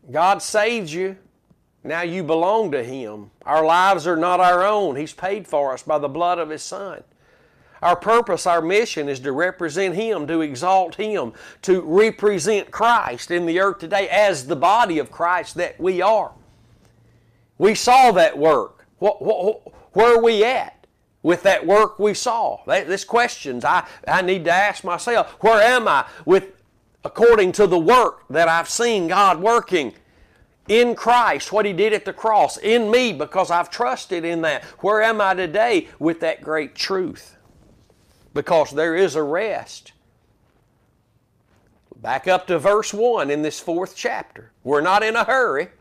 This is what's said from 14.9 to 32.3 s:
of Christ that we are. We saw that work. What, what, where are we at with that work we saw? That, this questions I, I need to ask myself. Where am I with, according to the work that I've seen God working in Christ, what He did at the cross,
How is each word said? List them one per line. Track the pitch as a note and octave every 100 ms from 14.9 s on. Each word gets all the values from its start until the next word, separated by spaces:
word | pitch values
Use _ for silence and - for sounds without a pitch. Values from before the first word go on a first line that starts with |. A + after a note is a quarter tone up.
| D#3
of | C3
Christ | - E3+ F3+ D#3 E3
that | F3 -
we | F3 F3+
are. | F#3+ A3 D#3+ - _ _ _ _ _ _ _ _ _ _ _ _
We | F#3
saw | G#3+ - B3+ B3+
that | F3 D#3+ -
work. | D#3+ C#3 G2 _ _ _
What, | G3+ -
what, | D3 A3 F#3+ A3 - - _
where | F3+ A#3
are | A#3
we | A#3 G#3+
at | A3+ B3 - _ _ _ _ _
with | D#3 F3
that | G3 F3 D#3+
work | G#3 G#3 -
we | G#3
saw? | F#3+ B3 A3+ F3 - -
That, | F3 D#3
this | F#3+
questions | - A#3 A#3+ - C#3+ B2
I, | C#3+ F3 - - -
I | E3+
need | F3+ F#3+
to | D#3+
ask | F3+ G#3 F#3+
myself. | F3+ E3+ - A#3 E3 -
Where | A3+ A3
am | A3 B3+ G#3+
I | C#3+ - -
with, | - F#3 F#3+ _ _ _ _ _
according | - - A#3 A3 F#3
to | E3 G3+
the | F3
work | D#3+ B3 G3+ - _
that | C#3+ E3
I've | E3 E3
seen | - A#3+ G#3+ E3
God | F#3 G3+ D#3+
working | G3+ A#3 A3+ F3+ A#2+ - _ _ _ _ _ _ -
in | A3 A#3+
Christ, | G#3+ A3+ A#3+ G#3+ C#3+ -
what | G3+ G#3
He |
did | F3 G#3+
at | G3+
the | G3
cross, | F#3 A3